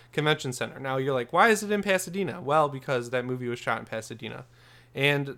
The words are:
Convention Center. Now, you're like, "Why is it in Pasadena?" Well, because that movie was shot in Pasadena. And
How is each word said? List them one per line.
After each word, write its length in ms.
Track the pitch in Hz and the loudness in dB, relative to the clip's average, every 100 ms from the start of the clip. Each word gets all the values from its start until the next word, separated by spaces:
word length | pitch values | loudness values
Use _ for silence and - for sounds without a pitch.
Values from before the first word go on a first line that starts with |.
| - | -6
Convention 400 | - 151 151 135 | 0 2 2 0
Center. 260 | 123 120 123 | -4 -6 -4
Now, 180 | 135 135 | -2 -2
you're 160 | 135 | 0
like, 180 | 131 120 | 0 2
"Why 160 | 165 226 | 4 6
is 140 | 214 | 4
it 80 | 208 | 2
in 100 | 208 | 0
Pasadena?" 580 | 196 185 180 190 180 - | 2 0 0 -4 -4 -4
Well, 280 | 127 156 147 | 2 4 4
because 400 | 135 - 127 120 | 0 -2 -2 0
that 140 | 123 127 | -2 -2
movie 220 | 127 120 | -4 -4
was 100 | 120 | -4
shot 220 | - 113 | -2 -4
in 40 | 113 | -4
Pasadena. 600 | 113 - 110 110 127 - - - - - | -8 -8 -10 -10 -12 -14 -20 -20 -20 -12
And 420 | 127 143 143 143 | 0 2 2 0